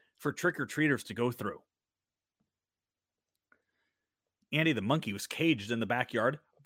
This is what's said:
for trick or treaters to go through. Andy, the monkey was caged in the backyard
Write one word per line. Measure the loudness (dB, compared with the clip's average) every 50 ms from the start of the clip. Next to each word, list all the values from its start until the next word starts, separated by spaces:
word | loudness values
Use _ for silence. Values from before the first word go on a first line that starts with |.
| _ _ _ _
for | -6 -6
trick | -2 0 0 0 0 -2
or | -4
treaters | -4 0 2 2 2 2 0 -2
to | -6 -4
go | -2 -2 -2
through. | -2 -4 -6 -8 -8 -10 -14 _ _ _ _ _ _ _ _ _ _ _ _ _ _ _ _ _ _ _ _ _ _ _ _ _ _ _ _ _ _ _ _ _ _ _ _ _ _ _ _ _ _ _ _ _ _ _ _ _ _ _ _ _ _ _ _ _
Andy, | 2 4 4 4
the | 2 2
monkey | 2 2 2 2 0 -4
was | -6 -8 -8
caged | -8 -4 0 2 2 2 2 0 -2
in | -2 -2
the | 0
backyard | 0 0 0 -2 0 0 0 2 2 0 -2 _ _ _ _ 8